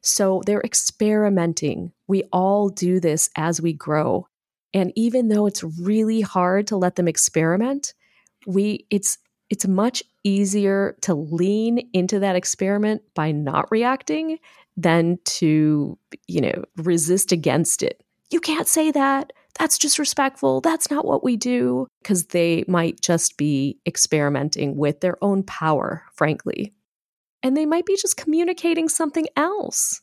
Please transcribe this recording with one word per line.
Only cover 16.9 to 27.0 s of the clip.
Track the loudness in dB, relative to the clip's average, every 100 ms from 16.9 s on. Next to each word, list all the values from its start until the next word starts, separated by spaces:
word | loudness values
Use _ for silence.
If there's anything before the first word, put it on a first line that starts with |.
| 0 2 0 2
against | 0 2 2 0 0
it. | -2 -4 _ _ _
"You | -4
can't | -2 -2 0
say | 2 2
that. | 2 2 0 -4 -14 _ -4
That's | -2 0
disrespectful. | 0 0 0 0 0 2 0 2
That's | 2 0 -2
not | -2
what | 0 0
we | 2 0
do." | 0 0 0 0 -4 _
'Cause | -2 -2 0
they | 0 2 0 0
might | 0 0 -2
just | 0 0 0 -2
be | 0 0 -2 -4
experimenting | -8 -2 0 2 2 0 -2 -2 -4 0
with | -2 0
their | -2 -2
own | -2 0
power, | -2 -4 -2 0 -2 -6 -12
frankly. | -2 0 0 -4 -6 -8 _ _ _